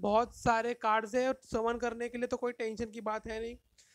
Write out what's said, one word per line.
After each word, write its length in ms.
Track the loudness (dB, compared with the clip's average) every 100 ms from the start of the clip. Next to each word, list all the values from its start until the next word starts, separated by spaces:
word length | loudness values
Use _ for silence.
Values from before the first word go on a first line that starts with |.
बहुत 320 | 2 4 2 0
सारे 380 | 2 4 2 0
कार्ड्स 380 | 2 2 2
हैं 120 | 2 2
और 120 | 0
समन 340 | -2 0 0 0
करने 300 | -2 -2 -6
के 100 | -4
लिए, 80 | -4
तो 100 | -2
कोई 160 | -4
टेंशन 380 | -4 -6 -4 -6
की 100 | -6
बात 240 | -4 -4 -6
है 140 | -8
नहीं। 160 | -8 -10 _ _ _